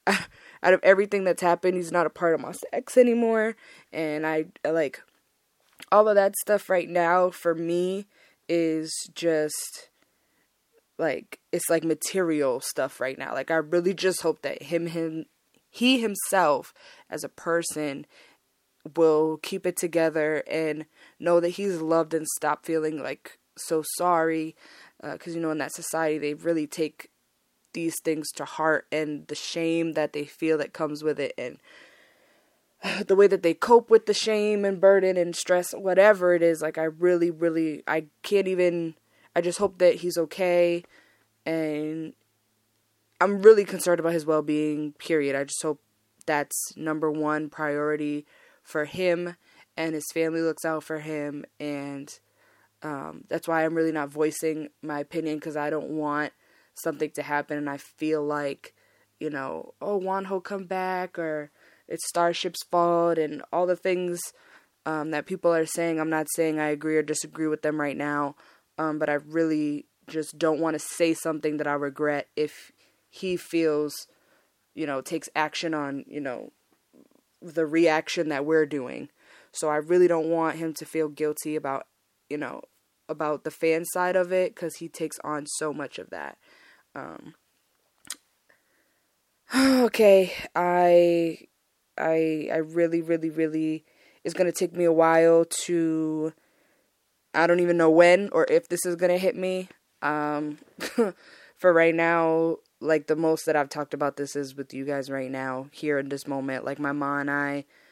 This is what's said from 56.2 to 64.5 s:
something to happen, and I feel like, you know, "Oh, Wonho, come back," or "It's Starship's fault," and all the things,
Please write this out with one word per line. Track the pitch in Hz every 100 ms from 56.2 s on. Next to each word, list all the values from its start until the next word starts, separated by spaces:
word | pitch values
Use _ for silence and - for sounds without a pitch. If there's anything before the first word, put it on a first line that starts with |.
| 151 - _ _ _
something | - 165 151 156
to | -
happen, | 139 147 147 147
and | 147
I | 139
feel | - - 156 156
like, | 147 147 143 - - _ _ _ _ -
you | 151
know, | 147 135 80 - -
"Oh, | 175 202
Wonho, | 190 190 190 190
come | - 202 180
back," | 190 185 185 180 -
or | 165 151 147 _ _ _ -
"It's | - -
Starship's | 175 170 170 180 170 -
fault," | 175 170 170 170 165
and | 151 147 -
all | 165 180
the |
things, | 175 190 180 180 175 - - _